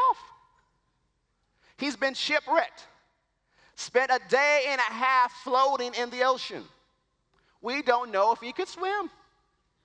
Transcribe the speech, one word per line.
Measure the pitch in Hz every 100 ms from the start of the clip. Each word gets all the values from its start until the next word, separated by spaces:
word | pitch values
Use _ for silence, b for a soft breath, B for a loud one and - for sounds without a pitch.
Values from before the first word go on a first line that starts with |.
| 508
off. | - - - _ _ _ _ _ _ _ _ _ _ _ b b b
He's | 277 214
been | 269
shipwrecked, | 254 - 294 262 269 147 - - _ _ _ _ _ _ b b
spent | - - 240 262
a | 254 185
day | 247 294 294 269
and | 269
a | 226
half | 226 254 262 247 -
floating | 269 254 269 262 247
in | 226 247
the | 247
ocean. | 254 254 - 170 95 _ _ _ _ _ _ _ _ _
We | 226 277
don't | 254 240 247
know | 196 214
if | 226
he | 240
could | - 370
swim. | - 370 403 349 _ _ _ _ _ _ _